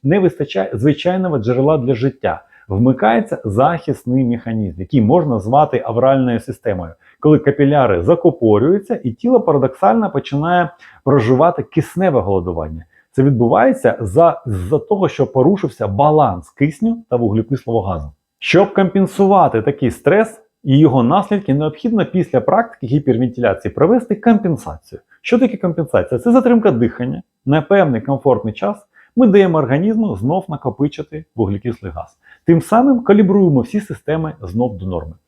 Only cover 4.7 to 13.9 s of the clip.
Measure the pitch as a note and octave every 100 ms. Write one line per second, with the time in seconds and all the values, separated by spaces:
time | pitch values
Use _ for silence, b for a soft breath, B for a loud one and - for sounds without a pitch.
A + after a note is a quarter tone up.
4.7 | E2 D#2 C3+ G#2+ F3 D3 A2+ G#2 C#3 D3+
5.7 | B2 - A#2+ C3 C3+ B2+ A2+ - - A2+
6.7 | F#2 E2 - b b D3+ D3 - C#3 C#3+
7.7 | D3 A#2+ F2+ F#2+ E3+ F3 - A2+ G#2 C#3
8.7 | G3+ G3+ A3 B2 - A#3+ B3 A#3+ C#3+ C3
9.7 | - G3 A3+ G3+ C#3 - C#3 E3 F3+ E3
10.7 | - b b C3+ C#3 A2+ C3 E3+ F3 -
11.7 | E3 - F3 F#3 C3 F#2+ F#2+ F2 E2 D#2
12.7 | D#2+ - _ _ - C#3 A#2+ A#2 E3+ C4
13.7 | C4 -